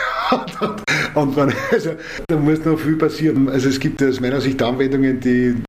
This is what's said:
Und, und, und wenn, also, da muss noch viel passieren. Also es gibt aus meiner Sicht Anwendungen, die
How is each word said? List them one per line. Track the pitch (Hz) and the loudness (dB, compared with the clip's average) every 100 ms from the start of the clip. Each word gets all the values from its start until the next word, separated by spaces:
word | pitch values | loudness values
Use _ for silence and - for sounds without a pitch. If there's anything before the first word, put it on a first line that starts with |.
| - - - | -4 -4 -2
Und, | 254 - - | -2 -4 -6
und, | 214 208 - 151 - 151 | -6 -6 -2 -2 0 0
und | 139 143 | 0 2
wenn, | 135 - - | 0 0 0
also, | 220 165 156 - - - | 0 -2 -8 -12 -12 -2
da | 156 | 2
muss | 147 156 | 2 2
noch | 160 151 | 0 0
viel | 139 156 | 0 2
passieren. | 156 151 156 135 135 | 0 2 0 2 2
Also | 135 135 | 2 0
es | 135 | 0
gibt | 143 - | -2 0
aus | 135 127 | 0 2
meiner | 123 135 | 0 0
Sicht | 131 131 | -2 0
Anwendungen, | 120 127 135 135 135 127 | 0 0 0 2 2 2
die | 127 123 123 123 | 2 4 2 0